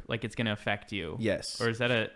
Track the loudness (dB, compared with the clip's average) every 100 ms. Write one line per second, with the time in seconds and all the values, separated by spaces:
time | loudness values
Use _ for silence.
0 | -4 -4 -2 -2 0 0 0 -2 -2 -4
1 | -2 0 2 2 -2 0 0 2 2 2
2 | 0